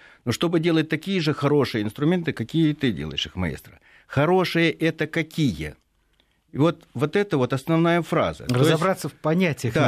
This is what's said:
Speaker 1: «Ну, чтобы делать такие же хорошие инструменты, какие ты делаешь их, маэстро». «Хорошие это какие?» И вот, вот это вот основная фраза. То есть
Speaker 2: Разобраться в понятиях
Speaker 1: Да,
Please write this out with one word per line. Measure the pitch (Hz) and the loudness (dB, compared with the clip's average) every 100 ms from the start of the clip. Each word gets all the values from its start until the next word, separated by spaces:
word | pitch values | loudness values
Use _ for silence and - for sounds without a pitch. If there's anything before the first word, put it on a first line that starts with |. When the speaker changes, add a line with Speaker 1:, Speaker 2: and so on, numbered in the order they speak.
| - - 123 | -20 -10 -4
Speaker 1:
«Ну, | |
чтобы | 113 175 170 | -2 0 2
делать | 170 160 156 | 2 2 0
такие | 156 190 196 | -4 -4 -2
же | 156 143 | 0 0
хорошие | 139 147 123 117 | 2 2 2 0
инструменты, | 104 - 147 180 156 | -4 -2 0 0 -2
какие | - 113 160 156 | -6 -2 0 2
ты | 147 131 | 2 -2
делаешь | 80 78 - - | -2 -6 -8 -8
их, | 90 | -4
маэстро». | 90 67 - - _ - - | -4 -4 -14 -20 _ -20 -6
«Хорошие | - 156 185 175 170 165 | 0 2 2 2 2 0
это | - 160 160 156 | 0 -2 -2 -4
какие?» | 170 160 - 143 85 151 - _ _ _ _ _ _ _ | -4 -4 0 0 0 -8 -12 _ _ _ _ _ _ _
И | - | 0
вот, | 160 165 - 120 | 0 0 -8 -6
вот | 147 202 | -2 0
это | 202 147 | 0 0
вот | 123 | 0
основная | 139 - 165 170 170 | -2 0 2 2 2
фраза. | 160 160 95 78 69 | 0 0 0 -2 -2
То | 123 | 2
есть | 151 | 4
Speaker 2:
Разобраться | 156 185 185 147 | 4 0 -2 -6
в | |
понятиях | - 156 165 180 139 117 | -6 -2 0 0 -2 -2
Speaker 1:
Да, | 156 | 2